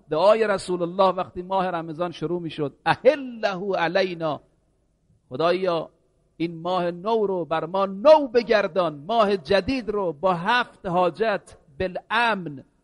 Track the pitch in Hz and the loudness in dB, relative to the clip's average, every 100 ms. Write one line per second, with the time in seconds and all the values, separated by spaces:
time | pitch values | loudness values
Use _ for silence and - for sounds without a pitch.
0 | - 151 190 220 214 196 - 180 170 185 | -6 2 4 4 2 -2 -2 -4 -4 2
1 | 190 180 175 185 180 190 185 170 165 151 | 2 2 -6 -10 -6 -4 -2 -4 -8 -6
2 | 175 151 156 180 165 151 143 - 165 151 | -8 -6 -6 -6 -8 -6 -8 -4 -2 4
3 | 240 294 262 233 214 185 202 180 165 185 | 4 2 -2 -6 -4 -4 -4 -2 0 0
4 | 190 170 160 139 _ _ _ _ _ _ | -2 -2 -4 -6 _ _ _ _ _ _
5 | _ _ _ 127 165 185 185 165 - _ | _ _ _ -2 0 2 0 -2 -4 _
6 | _ _ _ - 170 165 170 185 175 175 | _ _ _ -6 -6 -6 -2 -2 -2 -4
7 | 196 226 202 185 156 160 160 190 196 190 | -2 0 0 -2 -2 -4 -4 -2 -2 2
8 | 262 311 277 240 226 214 196 170 170 147 | 8 8 6 0 2 2 2 0 -2 -2
9 | 156 233 202 202 143 196 185 269 202 202 | -4 2 2 2 2 0 0 -4 -2 -4
10 | 185 143 185 175 185 247 233 - 196 175 | -4 0 0 0 0 0 0 -8 -2 2
11 | 180 156 220 190 - - _ 139 185 175 | 2 2 -2 -2 -6 -20 _ -6 -6 -6
12 | - 214 240 202 165 135 - _ | -2 0 2 0 -4 -12 -16 _